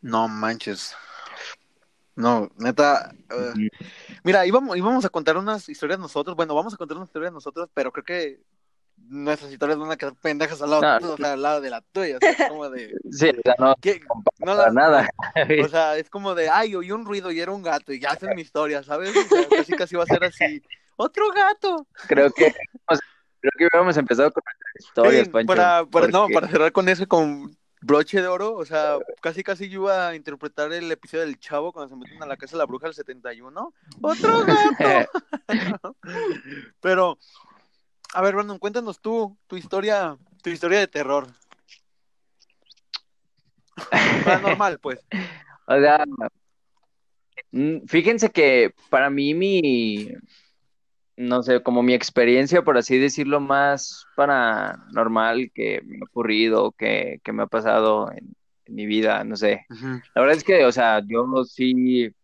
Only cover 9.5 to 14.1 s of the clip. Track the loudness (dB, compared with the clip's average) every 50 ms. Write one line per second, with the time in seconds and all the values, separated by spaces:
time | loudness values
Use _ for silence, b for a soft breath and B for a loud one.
9.5 | -8 -6 -2 -2 -2 -4 -4 -8 -8 -8 -8 -12 -12 _ _ -6 -4 -2 -4 -4
10.5 | -4 -6 -2 0 2 2 4 4 2 2 0 -4 -8 -4 -4 -4 -4 -2 -2 -2
11.5 | -2 -2 -4 -8 -10 -12 _ _ _ -6 -4 -4 -2 2 2 2 2 2 -2 -2
12.5 | -2 -6 -12 -10 -10 -12 -12 -12 -14 -14 -14 -14 -4 2 2 2 2 2 2 2
13.5 | 2 4 4 4 4 4 2 -2 -2 -2 -4 -8